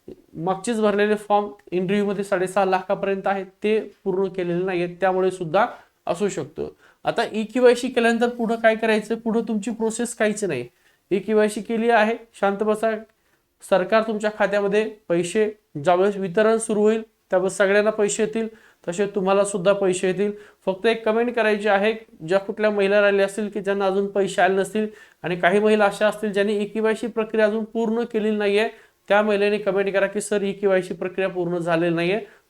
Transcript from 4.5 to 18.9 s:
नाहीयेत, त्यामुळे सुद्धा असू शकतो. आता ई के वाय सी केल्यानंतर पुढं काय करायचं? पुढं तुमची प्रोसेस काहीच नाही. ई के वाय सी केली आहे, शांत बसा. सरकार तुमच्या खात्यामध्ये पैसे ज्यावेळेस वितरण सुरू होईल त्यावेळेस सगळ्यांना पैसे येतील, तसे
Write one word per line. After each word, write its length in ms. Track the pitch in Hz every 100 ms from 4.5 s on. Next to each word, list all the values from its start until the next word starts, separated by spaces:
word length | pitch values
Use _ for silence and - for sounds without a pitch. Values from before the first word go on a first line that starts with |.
| 175
नाहीयेत, 260 | 185 180 175 175
त्यामुळे 300 | 190 185 185
सुद्धा 340 | 185 165 180 240 - - _ -
असू 220 | 170 202
शकतो. 480 | - 139 - 76 - _ _
आता 180 | 151 180 226
ई 120 | 208
के 160 | 214 262
वाय 160 | 247 240
सी 120 | 254
केल्यानंतर 420 | - 233 226 240
पुढं 260 | 240 226 226
काय 200 | 226 220
करायचं? 400 | 226 214 208 233
पुढं 260 | 226 220 226
तुमची 240 | 220 208
प्रोसेस 440 | 220 220 220 233 -
काहीच 280 | 214 208
नाही. 240 | 202 135 120 _ _ _ _
ई 80 | 196
के 140 | 185
वाय 140 | 214 214
सी 140 | 214
केली 280 | 196 226 233
आहे, 260 | 233 214 233 -
शांत 240 | - 196 196
बसा. 340 | 214 214 220 214 220 _ _ _ _ _ -
सरकार 320 | 190 185 220
तुमच्या 300 | 220 214 208 214
खात्यामध्ये 560 | 202 202 202 208 220 - -
पैसे 420 | 175 175 220 214 214 _ 151
ज्यावेळेस 320 | 143 180 196 190
वितरण 420 | 190 175 214 226
सुरू 240 | 226 208
होईल 200 | 214 220 220 _ _
त्यावेळेस 280 | 185 190 185
सगळ्यांना 340 | 196 202 208
पैसे 320 | 214 202 202
येतील, 240 | 214 220 220 - - _
तसे 180 | -